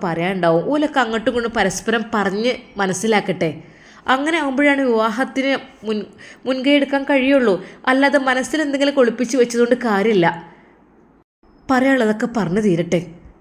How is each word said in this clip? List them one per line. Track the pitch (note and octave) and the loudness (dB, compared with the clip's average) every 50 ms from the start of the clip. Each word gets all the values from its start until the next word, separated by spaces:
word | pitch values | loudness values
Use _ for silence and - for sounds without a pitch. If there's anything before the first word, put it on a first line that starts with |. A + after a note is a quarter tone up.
| G#3 | -4
പറയാനുണ്ടാവും, | F3 E3 D#3+ E3+ F3+ G3 F#3 E3+ E3+ E3 E3+ E3 A#3 | -4 -4 -2 -2 -2 -2 0 2 2 2 2 0 0
ഓലൊക്കെ | C#4+ D4+ D4+ D4 - C#4 | 0 0 0 0 0 -2
അങ്ങോട്ടും | B3 A3 A3+ A3 A3 - | -2 0 -2 -2 -2 -2
ഇങ്ങോട്ടും | A3 A#3+ A3+ A3+ A#3 | -2 -2 -4 -2 -2
പരസ്പരം | A3+ F#3+ F#3+ F#3 - - A3+ A3 A#3 A3+ A3+ | 0 0 0 -2 -4 -4 -2 -2 -2 -2 -2
പറഞ്ഞ് | - G#3+ G3 F#3+ F#3 G#3 A3+ B3 B3 - - - - | -2 -2 -2 -2 -2 -2 -2 -2 -2 -4 -8 -12 -6
മനസ്സിലാക്കട്ടെ. | G3+ G3 F#3+ F3+ F#3 - A3 A3 G3+ - - F#3 F#3+ F3 D#3+ C#3 - - - - - - - - - - | -4 -2 -2 -2 -2 0 0 0 0 0 -2 -2 -2 -4 -4 -4 -6 -12 -20 -20 -20 -20 -20 -20 -8 -2
അങ്ങനെ | - B3+ C4 C#4+ D#4 E4 E4 | -2 0 0 0 -2 -2 -2
ആകുമ്പോഴാണ് | D4 C#4 C4 B3 D4 D4 C#4 C#4 C4+ | -2 -2 0 2 2 2 2 2 2
വിവാഹത്തിന് | B3+ A3+ A3 A3 A3+ G#3 A#3 C4+ B3+ - C4+ C4 C4+ C4+ - - - - - G3+ | 2 2 2 2 0 0 -2 -4 -4 -4 -2 -2 0 -2 -2 -4 -10 -18 -12 -8
മുൻ-, | G#3+ A3 G#3 G3 - - - - - - - - | -6 -6 -6 -6 -8 -14 -20 -20 -20 -20 -10 -6
മുൻകൈ | A#3+ C4 C4 B3 C#4+ C#4+ | -4 -4 0 2 4 4
എടുക്കാൻ | C#4+ C#4 C#4 C#4 C#4 C#4 | 4 4 2 -2 -2 0
കഴിയുള്ളൂ. | C#4+ C#4+ C4+ B3+ C4+ C#4+ C#4 B3 G#3+ F#3 E3+ - - - - - | 0 2 2 4 4 4 4 4 2 2 0 -2 -8 -18 -6 -2
അല്ലാതെ | B3+ C4 C4+ C#4 C#4 C4 C#4+ | 0 2 2 4 4 4 2
മനസ്സിൽ | C4 C4+ B3+ B3+ B3+ - - D4+ D#4 | 2 0 0 0 -2 -2 -2 -2 -2
എന്തെങ്കിലും | C#4+ C4+ C4+ C#4 C#4+ C#4 C#4+ | -2 0 0 0 0 2 2
ഒളിപ്പിച്ച് | B3 A#3 A#3 A#3 B3+ - - | 2 2 0 -2 -4 -2 2
വെച്ചതുകൊണ്ട് | C4 A#3+ A#3+ A#3+ A#3 A#3+ A#3+ B3 B3 B3 | 2 2 2 2 0 2 2 2 0 0
കാര്യമില്ല. | A#3 G#3 G3 G3 A3+ A3 F#3+ E3+ E3 - - - - - - - _ _ _ _ _ _ _ _ _ _ _ _ _ _ _ _ _ _ _ _ - | 0 0 0 2 2 2 4 2 2 0 -2 -8 -18 -20 -20 -20 _ _ _ _ _ _ _ _ _ _ _ _ _ _ _ _ _ _ _ _ -2
പറയാനുള്ളതൊക്കെ | C4+ B3+ B3+ C4+ C4+ B3+ A3+ G#3+ G#3+ G#3+ A#3+ A#3+ - | 0 2 2 2 2 2 2 0 0 -2 -4 -4 -4
പറഞ്ഞു | A#3 F#3 D#3+ F3 A3 G#3+ | -4 -2 -2 -2 0 2
തീരട്ടെ." | G#3 E3+ E3 E3+ E3+ F#3+ - F#3 - - - - - - _ | 2 2 0 0 0 -2 -2 -2 -6 -12 -20 -20 -20 -20 _